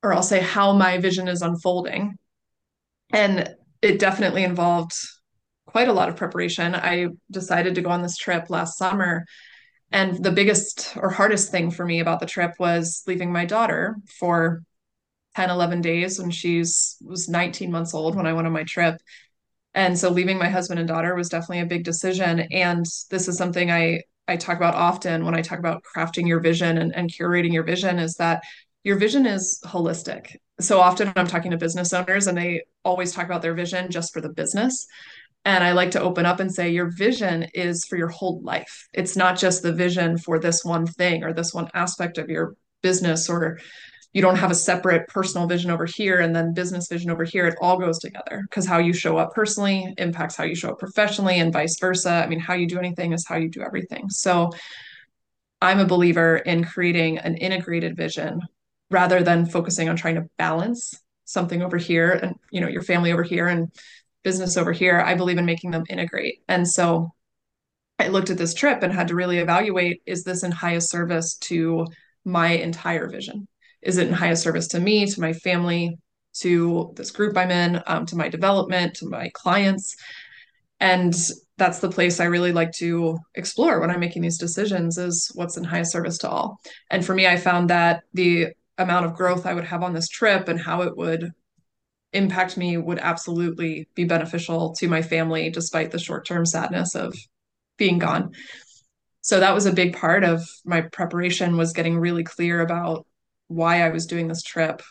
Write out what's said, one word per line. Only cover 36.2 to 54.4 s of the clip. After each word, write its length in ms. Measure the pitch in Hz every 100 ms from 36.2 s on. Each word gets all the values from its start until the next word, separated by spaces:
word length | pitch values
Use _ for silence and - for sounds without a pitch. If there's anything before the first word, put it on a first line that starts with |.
| 170
up 140 | 180
and 120 | 190
say, 200 | 185 175
your 180 | 170 175
vision 540 | 175 208 247 196 165 165
is 320 | - 175 170 -
for 120 | 180
your 100 | 165
whole 340 | - 185 170
life. 460 | - - - - -
It's 220 | - 175 190
not 220 | 185 185
just 240 | 185 180
the 120 | 170
vision 440 | 165 180 175 170 170
for 220 | - 160
this 260 | 170 170 170
one 220 | 170 165
thing 360 | - 180 165
or 100 | 160
this 200 | 165 170
one 160 | - 165 180
aspect 420 | 175 - 175 170
of 120 | 151
your 260 | 160 165 - _ _
business, 480 | 185 180 175 160 -
or 300 | 170 160 160 - - - - _
you 120 | 147
don't 140 | 185 185
have 120 | 175
a 60 | 165
separate 520 | - 180 185 165 165
personal 380 | 190 185 180 170
vision 240 | 175 175
over 160 | 165 170
here 340 | - 202 180
and 160 | 165 165
then 200 | 165 165
business 320 | 180 185 175
vision 240 | 170 175
over 120 | 170
here. 220 | 165 190 175
It 120 | 165
all 160 | 165 180
goes 220 | 180 165
together, 480 | - - - 214 202
'cause 160 | - 180
how 140 | 170
you 120 | 170
show 260 | 175 - 160
up 180 | 165 -
personally 580 | 214 208 202 190 185 -
impacts 360 | 175 160 165 -
how 100 | 160
you 100 | 170
show 160 | -
up 80 | -
professionally 600 | 196 - 208 208 190 180
and 140 | 165
vice 240 | 160 160 -
versa. 440 | 185 180 180 170
I 40 | -
mean, 120 | 165
how 160 | 165 180
you 120 | 175
do 120 | 180
anything 340 | 180 175 175
is 140 | 165 -
how 80 | 170
you 140 | 165
do 120 | 165
everything. 480 | - - 180 - 196
So 420 | 196 190 175